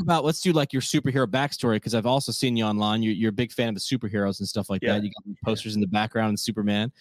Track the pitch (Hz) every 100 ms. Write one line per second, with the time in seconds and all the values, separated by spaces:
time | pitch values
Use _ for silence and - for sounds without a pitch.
0 | 170 170 143 160 185 156 143 135 - 151
1 | 139 131 120 127 143 - 123 107 - 113
2 | 110 135 127 113 131 117 110 104 107 110
3 | 113 101 110 101 120 - 117 98 - 127
4 | 107 104 101 95 98 107 95 95 117 104
5 | 104 - 104 98 117 110 110 107 101 104
6 | 113 113 110 104 - 107 104 104 117 -